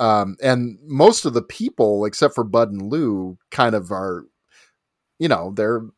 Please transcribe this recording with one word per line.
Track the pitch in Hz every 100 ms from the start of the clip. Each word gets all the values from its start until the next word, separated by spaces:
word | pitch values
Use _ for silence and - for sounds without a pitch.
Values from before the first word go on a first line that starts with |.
um, | 117 104 98 92
and | 131 123 120 101
most | 151 139 190 220
of | 143
the | 117
people, | - - 233 - 110 101
except | 104 - -
for | -
Bud | 107 117 113
and | 101
Lou, | 98 151 135 98 92 90 _
kind | - 120
of | 110 87
are, | 98 95 87 - _ _ _ _ _ _ _ _ -
you | 160
know, | 98 90 101
they're | 107 117 110